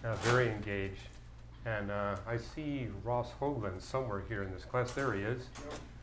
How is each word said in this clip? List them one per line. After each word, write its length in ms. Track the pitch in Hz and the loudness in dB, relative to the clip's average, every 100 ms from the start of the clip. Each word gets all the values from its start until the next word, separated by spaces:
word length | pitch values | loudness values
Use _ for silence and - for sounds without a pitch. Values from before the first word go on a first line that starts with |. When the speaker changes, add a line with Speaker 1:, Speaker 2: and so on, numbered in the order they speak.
| 117 | 0
Speaker 1:
Uh, 40 | 107 | 2
very 320 | 107 123 120 | 6 8 6
engaged. 600 | 104 101 101 98 95 - - - - - - 113 | 2 0 0 0 -4 -10 -12 -14 -14 -14 -8 -2
And, 260 | 107 101 | 0 0
uh, 240 | 101 101 95 113 | 2 2 0 0
I 120 | 117 | -2
see 500 | 120 - 151 139 117 101 | -2 -4 -2 -2 -2 -4
Ross 300 | 110 123 117 - | 2 2 0 0
Hoagland 400 | 139 139 104 92 | 0 2 0 -2
somewhere 400 | - 135 123 98 92 | -2 0 0 -2 -2
here 140 | 107 | -2
in 80 | 95 | -2
this 120 | 92 | -4
class. 300 | - 123 120 | 0 2 2
There 180 | - 135 | 2 2
he 100 | 98 | 2
is. 260 | 101 127 - - | 0 -2 -4 -8
Speaker 2:
Yep. 120 | - - - - | -8 -8 -10 -12